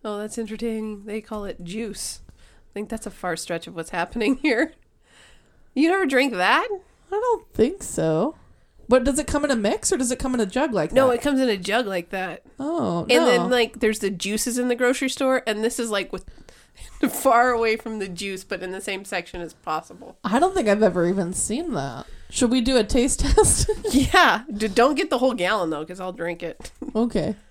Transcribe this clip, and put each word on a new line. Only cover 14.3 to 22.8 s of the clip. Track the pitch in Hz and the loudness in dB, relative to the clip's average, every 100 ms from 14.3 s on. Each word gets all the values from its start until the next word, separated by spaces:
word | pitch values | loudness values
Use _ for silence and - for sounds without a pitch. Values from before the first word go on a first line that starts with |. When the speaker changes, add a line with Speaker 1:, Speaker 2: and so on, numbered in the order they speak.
| 220 - 247 | -2 -2 -2
Speaker 1:
in | 247 | -2
the | 240 | 0
grocery | 254 254 262 | 0 2 -2
store, | - 262 262 - | 0 0 0 0
and | 214 | -2
this | 220 240 | -2 -2
is, | 233 | -2
like, | 202 190 | -2 -4
with | 185 - - - - _ | -10 -12 -20 -20 -20 _
<laughs> | - - - 269 | -20 -20 -2 -2
far | - 269 233 254 | 2 4 6 4
away | 240 226 220 | 4 2 0
from | 226 220 | -4 -8
the | 190 | -8
juice, | 175 202 190 - | -6 -8 -8 -8
but | 190 | -8
in | 185 | -6
the | 185 | -8
same | 196 190 | -6 -8
section | 196 185 175 180 | -6 -8 -8 -10
as | 170 | -12
possible. | - - 156 - - - - | -12 -6 -6 -6 -20 -20 -10
Speaker 2:
I | - 226 | 0 2
don't | 359 381 | 4 2
think | 226 | 2
I've | 202 | 4
ever | 214 175 170 | 4 4 2
even | 190 175 | 2 -2
seen | 185 - 269 349 | -4 -4 -2 -2
that. | 202 135 120 - - - | -4 -4 -8 -14 -16 -10
Should | - 247 | 0 2
we | 254 | 4
do | 233 | 4
a | 254 | 2